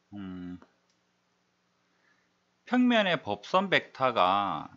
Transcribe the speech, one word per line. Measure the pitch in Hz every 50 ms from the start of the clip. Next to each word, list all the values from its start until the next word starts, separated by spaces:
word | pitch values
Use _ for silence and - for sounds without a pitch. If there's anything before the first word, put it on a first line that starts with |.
| _ _ 101
음, | 101 98 95 92 90 90 90 90 85 82 _ _ _ _ _ _ _ _ _ _ _ _ _ _ _ _ _ _ _ _ _ _ _ _ _ _ _ _ _ _ _ _ _ _ _ _ _ _ _ _
평면의 | - 240 254 247 247 240 220 202 185 165 - -
법선 | 104 104 - - - - 185 196 190
벡터가 | 160 135 - - - - 131 131 117 110 90 90 95 101 101 95 82 76 - - -